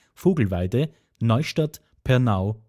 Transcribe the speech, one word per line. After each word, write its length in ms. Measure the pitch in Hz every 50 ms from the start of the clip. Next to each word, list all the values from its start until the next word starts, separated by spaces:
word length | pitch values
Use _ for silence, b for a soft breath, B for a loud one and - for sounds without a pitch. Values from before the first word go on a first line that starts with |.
| b b b
Vogelweide, 800 | - - 180 190 156 110 92 92 87 92 92 110 120 151 156 b b b b b -
Neustadt, 600 | 117 117 110 123 156 - - - 156 151 - - _ _ _ _ -
Pernau 580 | - 131 123 127 117 101 95 95 104 107 - -